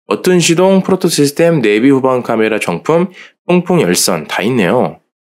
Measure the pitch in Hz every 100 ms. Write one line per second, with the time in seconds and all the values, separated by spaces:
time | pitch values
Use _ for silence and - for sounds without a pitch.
0 | - 104 185 180 160 165 190 190 185 190
1 | 180 151 143 - 170 165 107 104 135 135
2 | 131 127 117 113 110 107 - 85 - 165
3 | 180 - - _ - 180 175 180 90 90
4 | - 85 73 - 98 127 87 123 87 -
5 | _ _